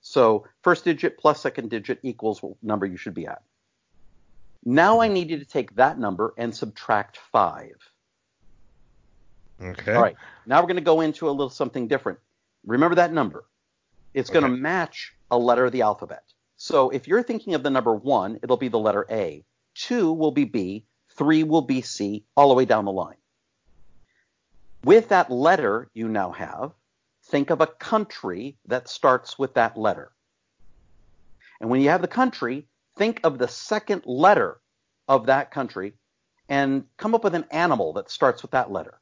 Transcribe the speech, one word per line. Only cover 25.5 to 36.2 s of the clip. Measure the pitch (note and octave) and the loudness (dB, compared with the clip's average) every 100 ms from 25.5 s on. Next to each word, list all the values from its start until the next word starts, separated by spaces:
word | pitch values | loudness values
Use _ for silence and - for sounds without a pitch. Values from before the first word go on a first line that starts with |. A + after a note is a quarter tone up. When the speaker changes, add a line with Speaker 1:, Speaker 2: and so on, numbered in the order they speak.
| F#3 B2 G#2+ B2+ | 4 2 -2 -6
Speaker 1:
you | - A2+ | -10 -6
now | A2 F#2 | -4 -4
have, | D#2+ D#2+ D#2 C3+ _ _ _ _ _ _ | -6 -12 -10 -12 _ _ _ _ _ _
think | C#3+ C#3 | -2 0
of | E3 | 0
a | D#3 | 0
country | - - A3 G#3 - F#2+ F2+ B2+ C#3 - | -2 -4 -2 -2 -10 -10 -8 -10 -14 -6
that | B2+ B2 | -6 -6
starts | - D3 B2+ - - | 0 2 2 -2 -6
with | C3+ | -4
that | - A2+ A2+ | 0 0 0
letter. | G#2+ F2+ - _ _ _ _ _ - - _ - _ _ _ - _ _ | -4 -4 -10 _ _ _ _ _ -20 -20 _ -20 _ _ _ -20 _ _
And | A2 | -2
when | C3 | 2
you | C#3 | 4
have | F3 | 2
the | F3 | 0
country, | - B3+ - A#2+ C3 D3 _ _ - | 0 -2 -2 -8 -8 -12 _ _ -4
think | G#3+ A3+ | -2 0
of | E3 C3+ | -2 0
the | B2 | -6
second | - - G#3+ - G3+ - | -6 -6 -6 -2 -6 -4
letter | B2+ F3+ F#3+ G2 - _ _ _ _ - | 2 6 6 2 -4 _ _ _ _ 0
of | C3+ A2+ | 0 4
that | C3+ C3+ | 0 0
country | - B2 - G2 _ _ _ | -8 -8 -8 -10 _ _ _